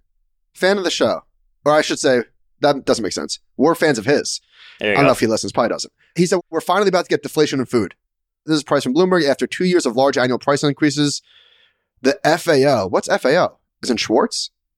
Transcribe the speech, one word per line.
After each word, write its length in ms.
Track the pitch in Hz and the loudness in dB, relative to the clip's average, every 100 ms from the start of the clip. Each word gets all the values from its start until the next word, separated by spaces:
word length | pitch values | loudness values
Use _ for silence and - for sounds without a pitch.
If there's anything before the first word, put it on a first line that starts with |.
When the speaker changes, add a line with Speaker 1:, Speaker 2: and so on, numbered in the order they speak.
| _ _ _ _ _ | _ _ _ _ _
Speaker 1:
fan 240 | - 185 202 | -2 0 0
of 80 | |
the 60 | 175 | -2
show. 300 | - 123 82 - _ _ _ | 0 0 -2 -6 _ _ _
Or 80 | 143 | 2
I 80 | 151 | 2
should 160 | 151 156 | 2 0
say, 220 | 147 123 113 _ _ _ | 2 2 0 _ _ _
that 240 | 143 143 | 0 0
doesn't 180 | - 117 | 0 -2
make 100 | 98 | -2
sense. 260 | - 73 - _ - | -6 -8 -10 _ 0
We're 180 | 139 | 0
fans 220 | 165 160 127 | 2 2 0
of 60 | 104 | 0
his. 340 | 135 - - - _ - - | 0 -2 -8 -14 _ -20 -6
Speaker 2:
There 80 | 107 | -2
you 40 | |
Speaker 1:
I 20 | 101 | 2
don't 80 | |
Speaker 2:
go. 20 | 143 | 2
Speaker 1:
know 40 | |
if 80 | 123 | 2
he 60 | 120 | 0
listens. 240 | 110 101 | -2 -4
Probably 160 | 107 117 | -2 -2
doesn't. 220 | 78 - _ _ - | -4 -8 _ _ -2
He 100 | 175 | 0
said, 140 | 190 - | -2 -4
"We're 100 | 160 | -6
finally 280 | - 185 202 | -2 0 0
about 160 | 180 | -2
to 40 | 170 | -2
get 140 | 156 | -4
deflation 380 | - - 151 139 | -2 -2 0 -2
in 60 | 120 | -2
food." 280 | 120 98 - _ _ _ _ | -2 -2 -6 _ _ _ _
This 120 | - 156 | -4 -4
is 60 | |
a 20 | |
price 180 | - 143 | 0 -2
from 120 | 127 | 0
Bloomberg. 300 | 135 185 185 143 | 0 2 2 0
"After 200 | 131 123 | 0 -4
two 180 | - | -2
years 220 | 185 175 139 | 0 0 0
of 100 | 117 | 0
large 220 | 139 139 | 0 2
annual 200 | 127 123 | 0 -2
price 240 | - 143 | -2 0
increases, 580 | 147 139 151 139 147 - - _ _ _ _ _ _ _ | 0 0 -2 0 -2 -4 -10 _ _ _ _ _ _ _
the 160 | 127 139 147 | -2 0 0
F 200 | 165 - | 0 2
A 180 | 139 139 | 2 4
O," 200 | 127 95 | 2 0
what's 200 | 139 - | -2 -2
F 160 | 190 | -2
A 120 | 123 160 | 0 2
O? 200 | 156 - _ _ | 0 -4 _ _
Isn't 140 | - 113 | -4 -4
Schwartz? 520 | - 113 - - - _ _ | 0 0 0 -2 -10 _ _